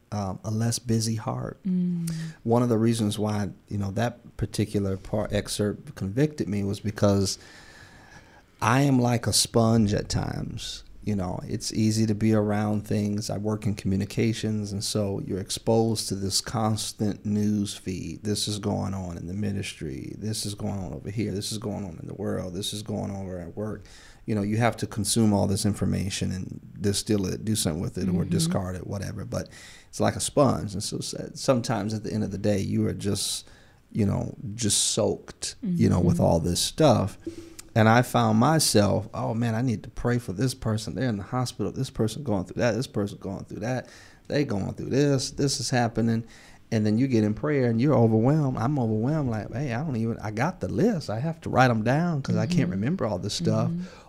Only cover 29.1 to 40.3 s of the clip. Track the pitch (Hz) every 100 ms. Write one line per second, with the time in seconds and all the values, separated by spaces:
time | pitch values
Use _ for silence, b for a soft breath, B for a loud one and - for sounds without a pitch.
29.1 | 101 117 - - B B B B - 107
30.1 | - - - 135 101 101 101 - - -
31.1 | - - - - 127 113 113 101 107 107
32.1 | 107 104 95 104 101 98 107 107 95 101
33.1 | 101 - - - b b b - - 101
34.1 | 95 85 - - 110 113 - - - 104
35.1 | - - - - - 202 175 107 95 90
36.1 | 85 95 85 82 87 - - 156 104 98
37.1 | - B B B B B - 110 117 127
38.1 | 120 113 110 127 160 - 107 101 95 101
39.1 | - 127 113 120 110 131 104 - - 123
40.1 | 120 -